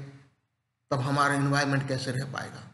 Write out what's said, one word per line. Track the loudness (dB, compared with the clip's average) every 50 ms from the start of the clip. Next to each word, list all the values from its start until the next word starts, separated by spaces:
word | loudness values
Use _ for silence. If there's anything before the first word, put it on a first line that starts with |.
| -8 -12 -16 -20 -20 _ _ _ _ _ _ _ _ _ _ _ _ _
तब | -2 0
हमारा | 0 0 2 4 4 4 4
एनवायरनमेंट | 2 2 2 4 2 2 2 2 0 0 0
कैसे | -2 -4 -2 -4
रह | -4 -4 -4 -4
पाएगा? | -6 -8 -8 -8 -12 -14 -18 -18